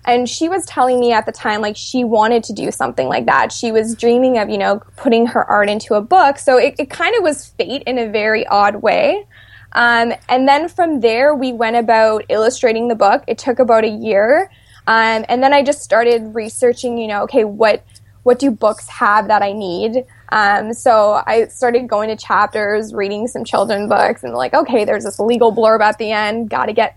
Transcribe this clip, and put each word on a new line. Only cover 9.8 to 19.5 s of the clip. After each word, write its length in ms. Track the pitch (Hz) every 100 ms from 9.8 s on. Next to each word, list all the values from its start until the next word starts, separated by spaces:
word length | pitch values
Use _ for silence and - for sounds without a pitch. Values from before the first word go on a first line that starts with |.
| 240 233 233 - -
and 180 | 254 269
then 220 | 285 339
from 320 | - 339 285
there, 340 | 226 226 285
we 180 | 294 262
went 240 | 233 226 233
about 480 | 233 220 220 214 -
illustrating 600 | 208 220 254 240 226 240
the 60 |
book. 300 | 220 202 269 -
It 100 | 233
took 220 | - 247
about 260 | 240 226
a 40 | 220
year. 600 | 214 220 196 214 311 392 _ _ - -
Um, 380 | 226 226 220 220
and 140 | 247
then 100 | 269
I 120 | 285
just 180 | 269 285
started 520 | - 220 233 233 220 226
researching, 640 | 220 - 247 240 247 233
you 100 | 220
know, 140 | 202
okay, 220 | 208 254
what, 380 | 214 202 220 214 - - - _
what 160 | 247 247
do 140 | 277
books 360 | 214 214 214 -
have 380 | - 214 208 202
that 160 | 208
I 100 | 202